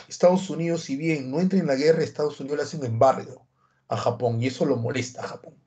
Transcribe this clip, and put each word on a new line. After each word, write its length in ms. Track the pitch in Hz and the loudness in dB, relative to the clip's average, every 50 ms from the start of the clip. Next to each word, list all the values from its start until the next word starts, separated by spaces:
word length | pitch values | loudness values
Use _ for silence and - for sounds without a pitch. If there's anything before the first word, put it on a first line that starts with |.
| - - | -16 -16
Estados 440 | - - - 180 185 190 190 - | -2 4 4 6 6 4 2 -2
Unidos, 320 | 156 160 165 170 165 165 165 | -4 -4 -2 -2 -2 -4 -4
si 120 | - 139 | -6 -6
bien 360 | 135 156 165 160 147 131 127 | -2 0 0 -2 -2 -2 -4
no 80 | 131 156 | -2 0
entra 180 | 180 190 185 190 | 0 2 2 2
en 100 | 170 147 | 2 2
la 80 | 139 | 0
guerra, 280 | 131 143 156 165 160 156 | 2 4 4 4 4 2
Estados 360 | - - - 151 147 147 - | -2 -2 -2 -4 -4 -4 -6
Unidos 180 | 139 135 147 147 | -6 -6 -4 -4
le 60 | 147 | -4
hace 140 | - - 160 | -6 -6 -6
un 80 | 143 | -4
embargo 600 | 117 110 113 135 135 139 - 98 - - - _ _ _ _ _ _ _ _ _ - | -4 2 4 4 4 4 2 -4 -10 -16 -20 _ _ _ _ _ _ _ _ _ -6
a 100 | 117 - | -6 -2
Japón, 440 | - 120 113 113 123 120 117 113 | -2 -2 -2 0 -2 -2 0 0
y 60 | 117 135 | -2 -2
eso 180 | 127 - 170 | -2 -2 0
lo 100 | 147 131 | 0 0
molesta 480 | 117 113 117 123 127 117 - - - - | 0 0 -2 -2 -4 -4 -6 -8 -12 -12
a 40 | - | -12
Japón, 260 | - - - - - _ _ | -12 -14 -18 -20 -20 _ _